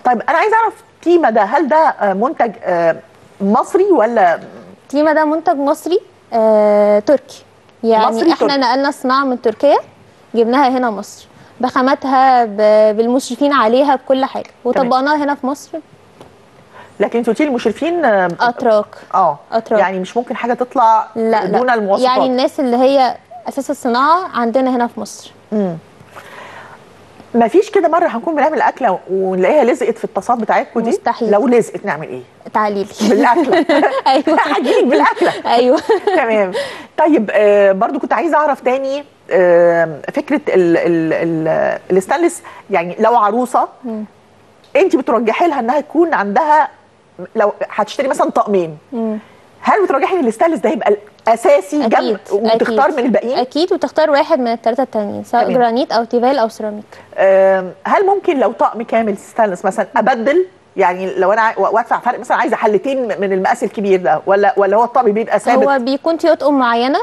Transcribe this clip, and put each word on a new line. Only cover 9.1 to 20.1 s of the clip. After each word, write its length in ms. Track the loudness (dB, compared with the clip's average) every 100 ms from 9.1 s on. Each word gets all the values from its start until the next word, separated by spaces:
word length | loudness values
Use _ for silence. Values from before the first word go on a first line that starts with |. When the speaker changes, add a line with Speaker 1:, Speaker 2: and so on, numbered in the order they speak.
| 0
Speaker 2:
من 180 | -2 -2
تركيا، 360 | -4 0 2 2 -2 -16 _ _ _
جبناها 340 | -2 0 2 2
هنا 220 | 0 -2
مصر 360 | -4 -10 -18 -20 -20 -20 -8
بخاماتها، 840 | -4 0 0 0 0 2 4 4
ب-، 520 | 2 0 2 4 4 2
بالمشرفين 560 | 0 -2 -2 -2 0
عليها، 440 | 0 2 2 2 0
بكل 280 | 0 -2
حاجه، 180 | -2 -6
Speaker 1:
تمام. 120 | -12 _ -4 -2 0
Speaker 2:
وطبقناها 380 | 0 0 0
هنا 100 | -2
في 120 | -4 -6
مصر. 320 | -8 -10 -14 -16 -20 _ -20 -20 -20 -20 -20 -20 -20 -14 -4
Speaker 1:
لكن 180 | -2 0
انت 80 | -2
قلتي 160 | 0
المشرفين، 600 | 0 -2 -2 -2 -2 0
آه، 240 | 2 2 0 -2
Speaker 2:
أتراك. 460 | -4 -2 0 0 0 -10 -6
Speaker 1:
اه، 240 | 0 0 -2 -6
Speaker 2:
أتراك. 280 | -6 -2 0
Speaker 1:
يعني 180 | 0 -2
مش 180 | -6